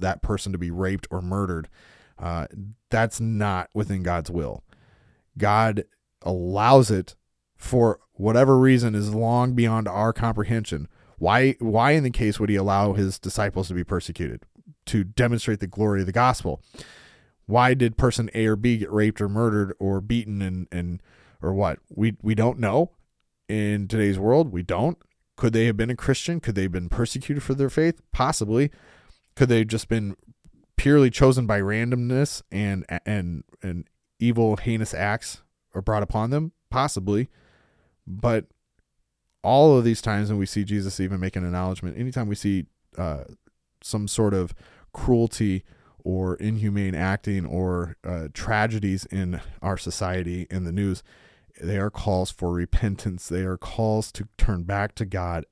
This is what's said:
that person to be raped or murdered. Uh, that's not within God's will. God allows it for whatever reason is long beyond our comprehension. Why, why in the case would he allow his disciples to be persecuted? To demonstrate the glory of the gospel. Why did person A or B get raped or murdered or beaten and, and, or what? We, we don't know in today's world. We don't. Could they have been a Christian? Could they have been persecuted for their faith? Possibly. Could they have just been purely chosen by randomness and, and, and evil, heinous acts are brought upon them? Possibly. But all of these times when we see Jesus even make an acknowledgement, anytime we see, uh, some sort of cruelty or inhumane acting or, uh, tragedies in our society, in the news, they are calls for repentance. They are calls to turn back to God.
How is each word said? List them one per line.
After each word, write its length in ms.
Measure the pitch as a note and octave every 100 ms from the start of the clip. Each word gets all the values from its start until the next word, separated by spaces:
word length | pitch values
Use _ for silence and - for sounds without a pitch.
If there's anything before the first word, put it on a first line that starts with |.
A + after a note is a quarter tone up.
that 220 | F#2 F2
person 280 | - G2+ G2
to 80 | F#2
be 140 | E2+
raped 340 | E2+ F#2+ G2 -
or 140 | F2+
murdered. 460 | F2+ G2 F#2+ E2 D2+ - - - _ -
Uh, 280 | F2 E2+ - - G2+ - -
that's 280 | A2+ A2 -
not 520 | A2+ G#2+ G#2 F#2 -
within 300 | G#2 G2 F#2+
God's 280 | F2 F2 D#2
will. 320 | E2+ C2+ G1+ _ _ _ _ _ _ _ -
God 460 | G#2 G#2+ A2 G#2 - _ _ _
allows 720 | - F#2 F2+ G2+ A2+ C3+ A2+
it 260 | G2 - - _ _ _ _
for 420 | - B2+ A2+ - _
whatever 460 | - G#2 A#2 C3+ C3
reason 360 | C3 B2+ A#2
is 200 | G#2+ G#2
long 400 | A2 A#2 A#2+ B2+
beyond 340 | B2 A#2 A2+ G2+
our 240 | G2 A2
comprehension. 720 | - A#2 A2+ G#2 A2+ G#2 D2+ D2+ _ _ -
Why, 360 | E2+ A#2 C3+ -
why 320 | A2+ G#2+ C3+
in 100 | D#3
the 80 | C3
case 280 | - G#2+ -
would 120 | G#2
he 60 | G2
allow 360 | G2 G2 G#2
his 260 | G2+ F#2+ -
disciples 500 | F#2 - G2+ - F2+
to 60 |
be 100 | F2
persecuted? 580 | E2+ F2+ - E2+ D2+ A1+ - _ - - -
To 180 | A2+
demonstrate 560 | F#2+ - A#2+ A#2 - G#2
the 60 | F#2
glory 340 | G2 G#2+ G2
of 60 | F#2+
the 60 |
gospel. 500 | A#2 B2+ A#2+ F2 C2+ _ - - - - _ _ _ -
Why 260 | A#2 B2+
did 240 | B2+ A#2+ -
person 320 | B2+ A#2+ A2+
A 120 | A2+ A2
or 100 | G#2
B 200 | B2 A2+
get 160 | G2
raped 280 | G#2 G#2+ -
or 80 | G2+
murdered 460 | G#2+ A#2 G#2 G2 -
or 240 | G2 G2
beaten 400 | G#2 A#2+ G#2+ G2+
and, 260 | F#2+ F#2 F2
and, 320 | F2+ F2 F2 - _ _ _
or 140 | -
what? 240 | G2 F2+ D2 _
We, 280 | - A2 -
we 140 | G#2+
don't 240 | A2 A#2 B2
know 320 | G#2+ B2 F3 _ _ _ _ _ -
in 400 | G#2+ G#2 G#2 F#2+
today's 300 | A2 G2+ F#2+
world. 340 | G#2+ C#3+ D#3
We 100 | F2+
don't. 360 | F2 F2+ C#3+ F3 _ _ _ -
Could 180 | A#2
they 100 | A2+ A#2
have 100 | G#2
been 140 | A2+
a 60 | B2
Christian? 440 | - C3 - E3+
Could 140 | A#2+
they 80 | G2
have 100 | F#2+
been 180 | F2+ F2
persecuted 520 | - A#2 C3 - C#3+
for 120 | -
their 160 | C3+ C3+
faith? 320 | - E3 - -
Possibly. 580 | - C3+ - G#2+ A#2 C#3+ - - - _ _ _ -
Could 120 | B2+
they 100 | A2+
have 80 | A2
just 200 | A2+ -
been 280 | A2+ G2+ - _ _ - _ _ -
purely 340 | C#3 D3 B2+
chosen 360 | - C3+ C3 A2+
by 140 | G#2
randomness 800 | G2 A2 A#2+ B2 A#2+ B2+ C#3+ - -
and, 360 | F#2+ G#2 F#2+ - F2
and, 400 | G#2 G#2 F2 D#2+ - -
and 240 | F#2+ F2 - _ _ -
evil, 380 | A#2 A#2 A2+ G#2+
heinous 380 | A#2+ A2 A2
acts 480 | D#2 G2+ A2 - - _ _ _
are 80 | F#2+
brought 200 | F#2+ G#2+
upon 280 | G2+ A2+ A2+
them? 220 | D3 D#3+ _ -
Possibly. 580 | B2+ C#3 - F#2+ G#2 B2+ _ _ _ _ _ _ _ -
But 400 | F#2+ B2 A2 D#2 _ _ _ _ _ _ _ _ _
all 340 | - C3+ D#3 C3
of 80 |
these 160 | A#2 A2+
times 300 | A2+ G#2 G#2
when 80 | G#2
we 80 | F#2
see 180 | G#2
Jesus 340 | G2+ G#2 F#2+ -
even 220 | F#2+ F#2+
make 160 | F#2 F#2
an 80 |
acknowledgement, 540 | F2+ F2+ F#2 F#2 F2+ C#2
anytime 300 | B2+ B2 G#2
we 60 |
see, 300 | G#2 G#2 F#2+ D2+ _ _ -
uh, 280 | F2 C#2+ - - _ _ _ _
some 260 | - G#2+ G2+
sort 240 | - G#2
of 220 | F#2+ F2 - - _ -
cruelty 720 | - - A#2+ A#2 - G#2 F#2 - - _ _
or 340 | - F#2 F#2 -
inhumane 580 | G#2+ A2 G#2 G2+ G2
acting 500 | D#2+ F#2+ G2+ - G2
or, 520 | F2 F2 F2+ F2+ E2+ -
uh, 260 | - F2 D#2
tragedies 720 | - - G#2+ A2+ A2 G2 F#2 -
in 340 | F#2+ F2+ F2+ - -
our 160 | G2 F#2
society, 680 | F#2 - F#2 F#2 F2 F2 -
in 140 | F#2
the 80 | E2+
news, 300 | F#2 G2 F2+ - _ _ _ _ -
they 160 | E2+ G2
are 140 | G#2
calls 400 | - G#2+ F#2 F#2
for 220 | - F2
repentance. 760 | F2 F2 - G#2+ G2 G#2+ F2+ -
They 140 | F2
are 160 | F#2 F2+
calls 520 | - - A2 G#2+ -
to 160 | - G2+ -
turn 240 | - F2+
back 320 | F2 G2+ G#2
to 100 | -
God. 400 | G2+ F#2+ F2 E2+ -